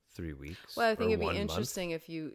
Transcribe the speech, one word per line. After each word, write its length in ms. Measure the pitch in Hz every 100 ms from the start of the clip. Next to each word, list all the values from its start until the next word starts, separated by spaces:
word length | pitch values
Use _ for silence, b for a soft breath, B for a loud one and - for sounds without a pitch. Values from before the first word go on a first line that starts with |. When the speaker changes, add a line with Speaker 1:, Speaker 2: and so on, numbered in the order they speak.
| _
Speaker 1:
three 220 | - 85
weeks 420 | 69 71 87 - -
Speaker 2:
Well, 140 | 233
I 40 |
think 140 | 220 226
Speaker 1:
or 40 |
Speaker 2:
it'd 80 | 220
be 60 | 202
Speaker 1:
one 80 | 175
month. 140 | 208
Speaker 2:
interesting 400 | 180 208 - 175
if 180 | 165 -
you 260 | 165 156